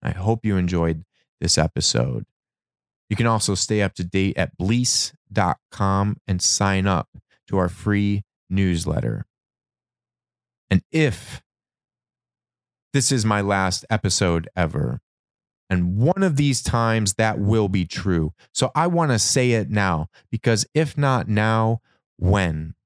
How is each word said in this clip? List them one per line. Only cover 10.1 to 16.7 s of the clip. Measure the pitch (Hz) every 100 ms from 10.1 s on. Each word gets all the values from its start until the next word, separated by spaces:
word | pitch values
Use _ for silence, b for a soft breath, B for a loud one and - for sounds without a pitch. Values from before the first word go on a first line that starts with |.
| _ _ _ _ _ _
And | 95 -
if | 160 151 101 - - _ _ _ _ _ _ _ _ _ _ _ _ _ _ _
this | 139 131
is | 135
my | 107 104
last | 101 98 95 90 -
episode | 110 98 - 95 85 82 -
ever, | 85 78 67 62 _ _ _ _ _ _ _
and | 92 87 98
one | 131 185
of | 190 143
these | 143 127
times | -